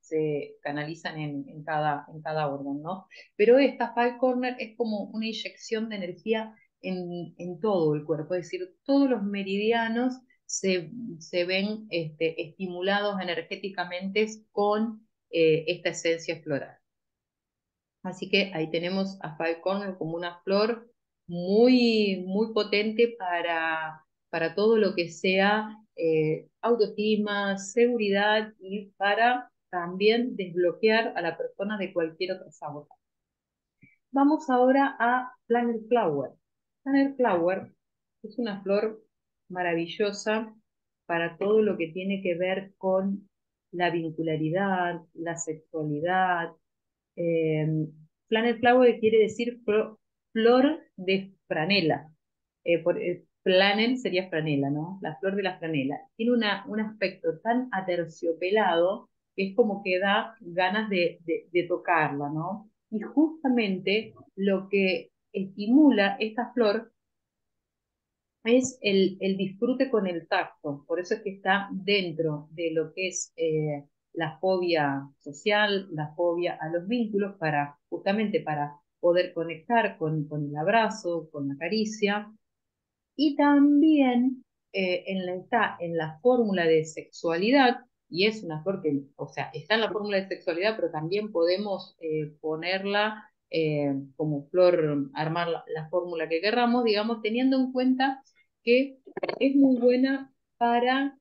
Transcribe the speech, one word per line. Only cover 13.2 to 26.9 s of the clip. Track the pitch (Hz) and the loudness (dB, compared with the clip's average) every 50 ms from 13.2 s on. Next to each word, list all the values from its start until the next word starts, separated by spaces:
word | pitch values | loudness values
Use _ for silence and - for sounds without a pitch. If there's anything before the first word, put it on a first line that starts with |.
energéticamente | 185 180 170 165 - - 196 190 190 196 190 - 175 175 180 180 190 196 196 214 220 214 220 - _ _ _ | -4 -4 -6 -6 -6 -10 -12 -10 -10 -10 -8 -8 -8 -8 -8 -8 -8 -4 0 0 -2 -2 -4 -14 _ _ _
con, | - 208 208 208 214 220 233 220 - _ _ _ _ _ _ | 0 0 2 2 0 -2 -4 -6 -10 _ _ _ _ _ _
eh, | - 165 165 160 156 156 160 | 0 2 4 4 4 2 0
esta | 160 175 175 - 175 | -4 -6 -4 -4 -6
esencia | 160 - - 170 165 165 160 - 165 160 - | -6 -2 -2 -2 -2 -2 -2 -8 -8 -8 -4
floral. | 156 147 131 - - - _ _ _ _ _ _ _ _ _ _ _ _ _ _ _ _ _ _ _ _ _ _ _ _ _ _ | -6 -4 -4 -6 -8 -16 _ _ _ _ _ _ _ _ _ _ _ _ _ _ _ _ _ _ _ _ _ _ _ _ _ _
Así | 180 180 - 196 185 | -10 -10 -10 -6 0
que | - 196 196 196 - | 2 2 2 0 -2
ahí | 160 160 156 | -4 -4 -2
tenemos | 160 170 170 175 190 190 190 190 - - - | -4 -4 -4 -2 -2 -2 -4 -4 -6 -10 -12
a | 165 156 | -12 -8
Five | - 165 165 165 165 | -4 -2 -2 -2 -2
Corner | - 185 196 202 202 196 185 190 | -2 -4 -2 -2 -4 -6 -8 -8
como | 165 160 165 | -8 -8 -6
una | 170 175 175 170 - _ | -6 -6 -8 -10 -10 _
flor | - 196 202 214 220 240 226 - _ _ _ _ _ _ _ _ | 0 2 2 2 2 -2 -6 -8 _ _ _ _ _ _ _ _
muy, | - 170 175 175 180 196 214 240 254 254 247 240 233 226 220 208 202 190 185 185 185 | -12 -10 -8 -2 2 4 6 8 8 8 6 6 6 4 4 2 2 0 -2 -4 -4
muy | 190 202 226 226 220 | 0 0 0 0 0
potente | 214 208 208 - 202 214 220 214 220 240 233 233 - | -2 0 2 0 0 0 0 2 2 2 2 2 -4
para, | 185 180 175 175 170 175 165 165 165 165 160 160 156 156 156 - _ _ _ _ _ _ | -6 -4 -4 -2 -2 0 0 0 0 0 -2 -2 -4 -8 -10 -14 _ _ _ _ _ _
para | - 165 165 165 160 | -4 -2 -2 0 0
todo | - 202 220 226 | 2 4 4 4
lo | 220 214 - - | 4 4 2 2
que | - 170 170 | -2 -4 -4
sea, | 170 - - 190 185 190 190 202 208 214 214 214 214 - _ _ _ | -6 -2 0 2 4 4 4 4 4 2 0 -4 -10 -16 _ _ _
eh, | - 175 165 160 156 156 156 156 160 - _ _ _ | -2 0 2 2 2 2 2 0 -2 -6 _ _ _
autoestima, | - 226 233 226 214 - | 0 0 2 2 0 -2